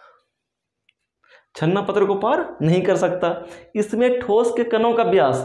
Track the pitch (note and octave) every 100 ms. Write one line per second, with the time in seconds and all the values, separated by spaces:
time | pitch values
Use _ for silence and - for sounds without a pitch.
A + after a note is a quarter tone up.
0 | - _ _ _ _ _ _ _ _ _
1 | _ _ _ - _ - D#3+ G3 G3 G3
2 | G3 G3 G#3+ D#4+ E4 - D3+ F3+ F#3 E3+
3 | F3 F3+ E3+ F3+ - - - G#3+ G#3 A3+
4 | B3 B3 B3 G#3 A#3 B3 A#3 A3 A#3 A#3
5 | G3+ F#3 C#3 B2+